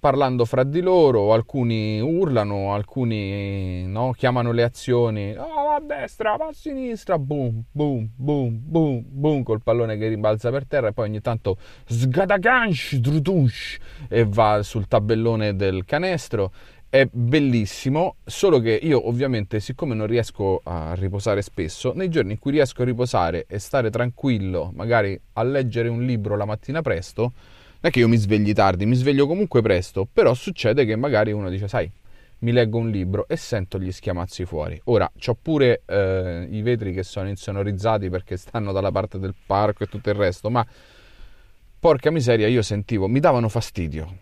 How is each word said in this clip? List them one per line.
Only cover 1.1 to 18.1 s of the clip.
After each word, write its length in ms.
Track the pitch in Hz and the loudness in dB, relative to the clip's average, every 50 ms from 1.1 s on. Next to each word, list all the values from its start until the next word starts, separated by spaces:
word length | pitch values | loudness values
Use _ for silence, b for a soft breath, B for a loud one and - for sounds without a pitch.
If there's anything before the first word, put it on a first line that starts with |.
| 123 110 101 104 110 | 6 4 4 4 4
alcuni 680 | 113 113 - - 139 123 117 113 110 107 110 107 107 | 4 2 0 -2 -2 0 0 0 0 0 -2 -2 -2
urlano, 720 | 113 143 165 175 196 165 131 117 104 104 101 101 98 98 101 | 0 0 0 0 0 2 2 0 0 0 -2 -2 -2 -2 -2
alcuni, 1120 | 104 104 - - 135 127 117 113 107 101 98 98 101 101 101 98 98 95 92 90 90 90 | -2 -4 -6 -4 -2 -2 0 0 -2 -2 -4 -4 -4 -4 -4 -4 -4 -4 -4 -4 -6 -6
no, 260 | 92 95 107 123 131 123 | -6 -4 -2 -2 -4 -4
chiamano 360 | - - 127 123 123 120 117 117 | 0 0 0 0 2 0 0 2
le 100 | 117 117 | 2 0
azioni, 720 | 120 123 - - - 123 120 120 117 110 107 101 98 107 | 0 0 -6 -2 0 2 2 2 2 0 -4 -6 -8 -8
"Oh, 280 | - 269 320 320 302 285 | -10 -10 -8 -4 -2 0
va 80 | 302 302 | 0 0
a 60 | 294 | -2
destra, 560 | 311 294 294 285 254 208 - - 220 220 208 | -2 -6 -8 -8 -8 -10 -8 -4 -2 -2 -2
va 100 | 302 311 | -2 -4
a 60 | 320 302 | -8 -8
sinistra", 680 | - - 320 285 269 262 247 226 202 - - 185 165 | -10 -10 -8 -8 -6 -6 -6 -8 -8 -4 -2 -2 -2
boom, 460 | 139 131 151 143 135 123 113 113 113 - - | -2 -2 -4 -2 -2 -2 -4 -6 -8 -10 -4
boom, 380 | 139 151 147 139 120 110 110 113 | -2 0 0 0 -2 -4 -6 -8
boom, 420 | 127 127 143 151 143 131 120 113 110 123 | -6 -2 0 0 0 0 -2 -4 -6 -8
boom, 420 | 156 156 170 160 151 135 120 113 | -2 0 2 2 2 0 -2 -6
boom, 380 | - 135 135 143 151 151 143 123 | -8 -8 -2 0 2 2 0 0
col 200 | 110 113 107 - | 0 -2 -2 0
pallone 320 | - 113 120 117 110 110 104 | 0 2 2 2 0 -2 -2
che 80 | 107 | -2
rimbalza 440 | 110 113 104 107 107 110 110 - 120 | -2 -2 0 2 0 0 2 0 -2
per 140 | 123 139 135 | -2 -2 -4
terra 220 | - - 143 120 | -2 -2 0 0
e 60 | 107 98 | 0 0
poi 160 | - 117 104 | -2 -4 -4
ogni 120 | 107 107 | -4 -4
tanto 360 | - 123 120 113 - 104 92 B B B B B B | -4 -4 -4 -2 -2 -2 -4 B B B B B B
sgadagansh, 1080 | - 120 117 123 131 123 160 196 185 202 202 175 226 254 254 233 220 175 127 - - - 135 | -4 -2 0 0 2 2 2 2 2 2 2 4 4 4 4 2 2 0 -2 -2 -4 -2 0
drutunsh, 800 | 117 131 147 156 143 160 196 175 139 123 - - - - - - B B B B 151 123 | 0 2 2 2 0 2 2 4 4 2 2 -2 -12 -12 -12 -12 B B B B -12 -2
e 160 | - 113 117 | 2 2 2
va 380 | 104 98 110 113 107 107 107 104 | 2 4 4 4 4 4 2 0
sul 240 | - - 113 98 | -2 -4 -4 -2
tabellone 680 | - - 113 104 107 113 113 113 117 117 110 107 104 101 | 2 2 2 2 2 0 2 2 0 0 2 0 0 0
del 280 | 95 101 95 92 95 92 | 0 0 0 0 0 -2
canestro. 680 | - - 147 175 190 180 160 - - - 110 98 92 b b b b b b b - | -2 -2 -2 0 0 -2 -4 -4 -4 -2 -2 -2 -2 b b b b b b b 2
È 160 | - 135 139 123 | 4 4 4 4
bellissimo, 1080 | - 127 120 117 131 156 147 135 120 117 107 101 - - - 135 135 151 175 190 | 2 -2 0 2 2 2 2 4 2 2 0 -2 -6 -6 -4 -2 0 0 0 -2